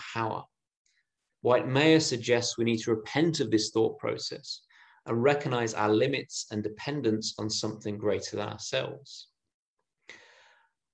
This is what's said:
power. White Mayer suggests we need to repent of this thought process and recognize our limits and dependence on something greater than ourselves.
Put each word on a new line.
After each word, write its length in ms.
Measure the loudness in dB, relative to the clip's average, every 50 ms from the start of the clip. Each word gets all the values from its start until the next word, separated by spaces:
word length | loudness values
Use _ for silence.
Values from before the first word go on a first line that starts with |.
| -10 -8 -4
power. 300 | -4 -4 -4 -4 -6 -10 -14 _ _ _ _ _ _ _ _ _ _ _ _ _ _ _ _ _ _ 2
White 260 | 4 4 4 2 2
Mayer 320 | 2 4 6 8 8 6
suggests 580 | 6 2 -2 -2 0 2 2 2 2 0 -2 0
we 60 | 0
need 160 | 2 0 0
to 140 | 0 0 0
repent 440 | 0 -2 -2 0 0 2 2 2 0
of 120 | 0 2
this 200 | 2 2 2 2
thought 280 | 2 2 2 2 0 -4
process 640 | -6 -6 -6 -6 -6 -8 -10 -12 -12 -14 -16 -16 _ _ _ -20 -20 -20 _ _ -6
and 160 | -4 0 4 4
recognize 500 | 4 4 4 0 -2 -2 0 -2 -2 -2
our 160 | 0 2 2
limits 580 | 4 4 2 2 0 -2 -6 -8 -10 -12 -10 -8
and 120 | -6 -6 -6
dependence 720 | -6 -8 -8 -8 -6 -4 -2 0 0 0 0 -2 -6 -6 -6
on 100 | -6 -4
something 480 | -4 -4 -4 -4 -6 -6 -8 -8 -6
greater 400 | -4 -2 -2 -2 -2 -4 -6 -6
than 120 | -6 -6 -6
ourselves. 800 | -8 -10 -8 -6 -4 -4 -4 -6 -8 -14 -16 -20 -20 -20 -20 _ _ _ _ _ _ _ _ _ _ _ _ _ _ _ _ -20 -20 -20 -20 -20 -20 -20 _ _ _ _ _ _ _ _ _ _